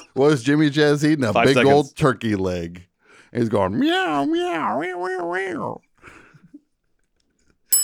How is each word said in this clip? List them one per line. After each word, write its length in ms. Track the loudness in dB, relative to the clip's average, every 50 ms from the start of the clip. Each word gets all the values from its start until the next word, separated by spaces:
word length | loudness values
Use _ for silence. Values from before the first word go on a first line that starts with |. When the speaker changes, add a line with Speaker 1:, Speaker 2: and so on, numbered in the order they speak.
| -8 _ _
Speaker 1:
what 160 | 2 2 2
was 100 | 2 2
Jimmy 300 | 2 0 2 2 2 2
Jazz 340 | 2 2 2 2 2 2 2
eating? 180 | 0 0 0 0
A 80 | 0 2
Speaker 2:
Five 120 | 2 4 4
Speaker 1:
big 60 | 4
Speaker 2:
seconds. 160 | 4 4 6 6
Speaker 1:
old 220 | 4 2 0 -2
turkey 400 | 0 0 2 2 0 -2 -2 -2
leg. 520 | 0 -2 -2 -2 -4 -6 -8 -10 -14 -20 _ _ _ _ _ _ -20 -20 _ -4
He's 160 | -4 -2 0
going, 300 | 0 0 0 0 0 0
"Meow, 460 | 0 0 0 0 -2 -2 -2 -2 -2
meow, 540 | -2 -2 -2 -2 -4 -4 -4 -4 -4 -4 -4
meow, 260 | -6 -6 -6 -8 -6 -6
meow, 240 | -6 -6 -6 -6 -6
meow." 480 | -6 -6 -6 -6 -8 -8 -8 -10 -12 -16 _ _ _ -20 -20 -20 -20 -20 _ _ -20 _ _ -20 -20 _ _ _ _ _ _ _ _ _ _ _ _ _ _ _ _ _ _ _ _ _ _ -4 -2